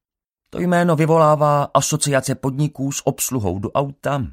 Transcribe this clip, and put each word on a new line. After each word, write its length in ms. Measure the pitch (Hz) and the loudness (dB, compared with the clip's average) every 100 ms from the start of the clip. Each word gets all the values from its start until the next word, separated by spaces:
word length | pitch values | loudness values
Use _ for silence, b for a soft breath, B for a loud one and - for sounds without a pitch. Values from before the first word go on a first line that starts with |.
| _ _ _ _ _ | _ _ _ _ _
To 60 | - | -6
jméno 360 | 175 175 175 151 | 0 2 2 2
vyvolává 680 | 156 165 151 147 147 147 143 | 4 4 4 4 2 2 2
asociace 640 | 139 - 151 147 135 - 131 | 0 0 -2 0 0 0 -4
podniků 560 | 135 131 147 - 135 | -4 -2 -4 -2 -6
s 160 | - - | -4 -4
obsluhou 520 | - - 127 98 95 | -2 -4 -4 -2 -4
do 120 | 104 | -4
auta, 560 | - 143 - 131 139 87 | -2 -4 -6 -6 -4 -6